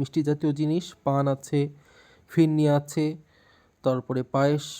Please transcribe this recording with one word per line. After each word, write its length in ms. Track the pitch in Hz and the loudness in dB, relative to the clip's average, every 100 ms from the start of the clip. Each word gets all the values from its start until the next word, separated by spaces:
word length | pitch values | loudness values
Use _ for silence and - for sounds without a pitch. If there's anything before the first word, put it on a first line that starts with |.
মিষ্টি 200 | 139 160 | -2 -2
জাতীয় 300 | 147 147 156 | -2 0 -2
জিনিস, 320 | 143 151 170 - - | 0 -2 -2 -4 -6
পান 200 | 139 139 139 | -2 0 0
আছে, 320 | 135 - 143 143 - _ - - _ _ | -2 -2 -2 -2 -6 _ -20 -20 _ _
ফিরনি 360 | 165 156 156 151 | 2 4 4 4
আছে, 380 | 147 147 160 151 160 - _ _ _ _ _ | 2 0 -4 -4 -4 -14 _ _ _ _ _
তারপরে 360 | 135 127 - 127 | -2 -2 -2 -4
পায়েস 420 | 127 135 143 147 - | -2 0 2 0 -4